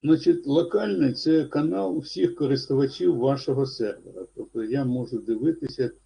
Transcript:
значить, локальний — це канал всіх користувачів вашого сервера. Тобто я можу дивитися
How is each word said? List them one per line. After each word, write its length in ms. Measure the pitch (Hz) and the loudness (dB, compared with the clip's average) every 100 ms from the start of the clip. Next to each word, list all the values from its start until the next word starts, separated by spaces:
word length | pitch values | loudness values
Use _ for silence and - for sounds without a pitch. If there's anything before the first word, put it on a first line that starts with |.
значить, 440 | 143 160 - 165 143 | 4 4 4 2 2
локальний — 640 | 143 170 208 214 190 139 | 2 2 0 0 2 2
це 320 | 113 156 160 143 | 2 2 2 2
канал 540 | 147 156 185 196 160 | 0 0 0 -2 -4
всіх 360 | - 185 175 - | -6 0 0 0
користувачів 840 | 143 135 - 131 139 - 180 139 | 0 0 0 0 0 0 0 2
вашого 480 | 131 139 139 131 131 | 2 0 -2 -2 -2
сервера. 600 | - 110 - - 92 92 - | -2 -6 -6 -14 -16 -16 -14
Тобто 280 | - 117 | -10 -8
я 220 | 110 131 131 | -4 -2 -2
можу 340 | 123 117 117 | -2 -4 -6
дивитися 720 | 101 110 143 165 135 - 123 - | -4 -2 0 -2 -6 -4 -6 -6